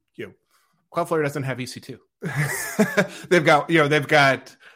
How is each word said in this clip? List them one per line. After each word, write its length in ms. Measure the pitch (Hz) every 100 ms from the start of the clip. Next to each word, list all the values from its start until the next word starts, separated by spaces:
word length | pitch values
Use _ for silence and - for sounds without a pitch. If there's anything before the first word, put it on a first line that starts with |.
| _ -
you 120 | 98
know, 60 | - _ _ _ _ _
Cloudflare 300 | 170 165 165
doesn't 200 | 143 147
have 160 | 131 127
E 60 | 123
C 140 | -
two. 200 | - 113 _ _
<laughs> 1080 | 160 139 143 - - - 208 202 190 - -
They've 160 | 175 156
got, 240 | 147 156
you 80 | 165
know, 80 | 143
they've 200 | 151 135
got, 480 | 151 135 127 - - -